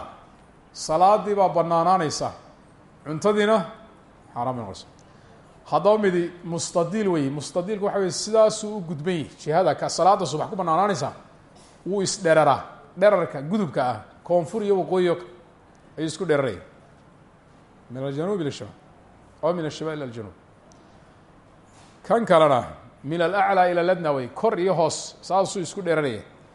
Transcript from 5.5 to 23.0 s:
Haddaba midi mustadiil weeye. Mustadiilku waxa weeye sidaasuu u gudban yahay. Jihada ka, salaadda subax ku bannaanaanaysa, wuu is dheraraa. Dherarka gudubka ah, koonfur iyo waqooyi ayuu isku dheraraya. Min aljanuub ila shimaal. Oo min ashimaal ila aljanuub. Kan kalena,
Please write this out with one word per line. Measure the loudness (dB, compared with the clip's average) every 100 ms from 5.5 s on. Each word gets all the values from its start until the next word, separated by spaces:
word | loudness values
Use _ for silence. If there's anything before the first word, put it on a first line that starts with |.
| -20 -2
Haddaba | 2 4 4
midi | 4 2 -2 -6
mustadiil | -8 -8 -2 0 0 0 0
weeye. | 0 0
Mustadiilku | -4 -6 -6 -4 -4 -2
waxa | -2
weeye | -2
sidaasuu | -4 0 4 4 2 -6 -8
u |
gudban | -8 -6 -4
yahay. | -4 -6 -8
Jihada | -2 2 2 0
ka, | -2
salaadda | 2 4 4 0
subax | -4 -6
ku | -4
bannaanaanaysa, | -2 0 0 0 -6 -10 -20 -20 -20 -20 -20 -14 -6
wuu | -4
is | -4 -2
dheraraa. | 2 4 4 2 -2 -18 -18 2
Dherarka | 4 4 2 -6
gudubka | -4 -2 -2 0 -2
ah, | -2 -10 -14
koonfur | 0 0 0 -2
iyo | 0 0
waqooyi | 0 0 2
ayuu | 0 -6 -20 -20 -20 -20 -20 -18 -8 -8
isku | -4 0
dheraraya. | 0 0 -6 -14 -20 -20 -20 -20 -20 _ _ _ -20 -20 -20 -16
Min | -10
aljanuub | -6 -4 -4 -4
ila | -4
shimaal. | -6 -12 -18 -20 -20 -20 -20 -20 -4
Oo | -2
min | -2 -4
ashimaal | -6 -8 -6
ila | -8
aljanuub. | -10 -14 -16 _ _ -20 -20 -20 -20 -20 -20 -20 -20 -20 -20 _ -20 -20 -14
Kan | -2 0 4
kalena, | 6 6 4 0 -10 -20 -16